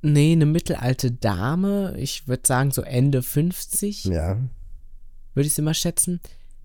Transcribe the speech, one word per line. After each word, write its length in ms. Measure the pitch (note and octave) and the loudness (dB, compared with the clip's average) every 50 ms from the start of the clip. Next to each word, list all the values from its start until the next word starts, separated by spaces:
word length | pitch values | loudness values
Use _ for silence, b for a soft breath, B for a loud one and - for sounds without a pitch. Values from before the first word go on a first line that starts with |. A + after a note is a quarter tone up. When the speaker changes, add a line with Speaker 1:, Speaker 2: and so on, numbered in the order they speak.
Speaker 1:
Nee, 320 | - D3+ D3 D3 D3 D#3 E3 | 4 6 6 6 8 8 6
eine 120 | E3 D#3 | 6 6
mittelalte 640 | D3 D#3 E3+ - - E3 - - - - - - B2+ B2 | 6 4 2 0 0 -4 -2 0 0 0 2 0 -2 -2
Dame. 800 | A#2+ - A2 G2+ F2 F#2+ B2 D3+ F3 F#3+ G3 G3+ G3+ G3 F#3 - - | 0 0 0 0 0 0 -2 0 0 0 0 0 0 -2 -4 -4 -6
Ich 300 | A2+ C#3 - - - - | -6 -6 -6 -8 -4 -4
würd 180 | B2 B2+ - | -4 0 0
sagen, 260 | - C3+ B2+ C3+ C#3 | 2 2 4 2 2
so 100 | C3 - | 0 -2
Ende 420 | - - C3+ B2 C3 C#3+ C#3 B2+ B2+ | -4 -2 0 2 2 4 4 2 0
fünfzig. 800 | - - D3 D3+ F3 F3+ - - - - - - G#3 G#3 - - | 0 0 0 0 0 -2 -4 -8 -4 -2 -2 -2 -2 -4 -4 -2
Speaker 2:
Ja. 340 | G2 F2+ D#2 D#2 E2+ F#2+ G#2+ C3 B2+ - - - - - - - - - - - - - - - - - | -2 0 0 0 0 -2 -2 -2 -4 -6 -10 -14 -14 -14 -16 -16 -16 -18 -16 -16 -16 -16 -16 -18 -6 -2
Speaker 1:
Würd 120 | C3+ C#3+ | 0 0
ich 80 | D3+ - | 0 0
sie 80 | - | 0
mal 120 | D3+ D#3 D#3 | 0 0 0
schätzen. 460 | - - F3 E3+ - - - F3+ E3+ b b b b b b b b - | 0 -2 -2 0 0 -2 -2 -2 -6 b b b b b b b b -18